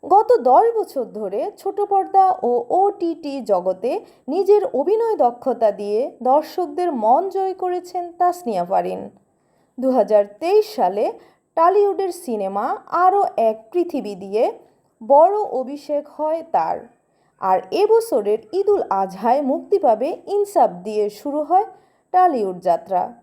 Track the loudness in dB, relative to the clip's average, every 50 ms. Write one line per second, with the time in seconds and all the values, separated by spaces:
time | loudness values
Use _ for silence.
0 | 0 4 2 2 4 4 2 2 4 6 6 6 6 4 2 -2 -4 -4 -6 -8
1 | -8 -8 -8 -8 -8 -6 -4 -4 -6 -6 -8 -8 -8 -8 -4 -4 -2 0 0 0
2 | 0 2 2 4 4 4 2 0 -2 -2 -2 -2 -2 0 0 2 2 2 0 -2
3 | -6 -6 -6 -6 -8 -10 -8 -8 -2 -2 -2 0 0 -2 -4 -2 -4 -4 -4 -4
4 | -6 -12 _ _ _ -6 -4 -4 4 4 4 4 4 0 -2 -2 0 0 0 0
5 | 0 -2 0 2 2 0 0 -2 -4 -4 -2 0 0 0 0 -2 -6 -4 -2 -2
6 | -2 -4 -8 -6 0 2 2 2 2 -2 -6 -6 -6 -6 -4 -4 -4 -4 -4 -2
7 | 2 2 2 2 2 -2 -4 -4 -4 -4 -4 -6 -6 -4 -4 -6 -8 -8 -10 -8
8 | -8 -8 -4 _ 0 0 0 -2 -6 -6 -4 -4 -4 -2 -2 -2 -2 -2 -6 -10
9 | -12 -14 _ _ _ _ _ _ _ _ _ _ _ _ _ -4 -2 0 2 2
10 | 2 4 4 2 2 2 -4 -8 -2 2 2 2 2 2 -2 -2 -2 0 0 0
11 | -2 -2 -4 -6 -16 _ _ _ _ _ _ 2 2 4 4 4 2 2 2 -2
12 | -4 -6 -6 -8 -8 -6 -6 -4 -4 -4 -4 -4 -4 -4 -6 -8 -8 -4 -2 2
13 | 4 4 4 4 0 0 0 0 0 0 0 -2 -10 -6 -4 -2 -2 -2 -4 -6
14 | -6 -6 -10 -12 -12 -6 -2 0 0 0 -2 -6 -16 _ _ _ _ _ _ _
15 | 0 4 6 6 6 6 4 0 -4 -4 -4 -6 -6 -6 -10 -14 -8 -6 -6 -6
16 | -6 -8 -10 -6 -4 -4 -4 -4 -6 -2 -2 -2 -2 0 -4 -8 -10 -16 _ _
17 | _ _ _ _ _ _ _ _ -2 0 0 0 0 -2 -2 0 2 4 4 2
18 | 2 0 -4 -2 0 -2 -4 -4 -4 -6 -6 -4 0 0 0 0 0 -2 -2 -2
19 | -2 -4 -6 -6 0 0 0 0 0 -2 -4 -4 -2 -2 -2 2 2 2 2 2
20 | 0 -6 -6 -8 -8 -6 -2 -2 -2 0 2 2 2 2 0 -6 -12 -8 -4 -2
21 | -4 -4 -4 -8 -10 -6 -6 -6 -2 2 2 0 0 0 -8 -20 _ _ _ _
22 | _ _ 2 2 2 4 2 0 -2 -4 -6 -6 -2 0 -2 -2 -2 -4 -4 -2
23 | -2 -4 -8 _